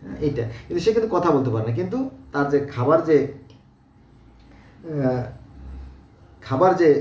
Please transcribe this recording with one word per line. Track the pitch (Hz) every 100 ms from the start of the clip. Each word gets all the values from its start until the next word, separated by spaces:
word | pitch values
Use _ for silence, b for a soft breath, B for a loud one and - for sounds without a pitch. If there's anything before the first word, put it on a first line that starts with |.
হ্যাঁ, | - -
এইটা। | 151 120 113 B
কিন্তু | B 175
সে | 185
কিন্তু | 226 220
কথা | 175 175
বলতে | 143 123
পারে | 110 113
না, |
কিন্তু | 120 185 240 262 - -
তার | 143 139
যে | 143 143
খাবার | 117 123 160 160
যে, | 147 - - - - _ _ _ _ _ - - - b b b b
আহ, | 165 151 131 127 117 - - - - - - - - _ - -
খাবার | - - 185 180
যে, | 165 139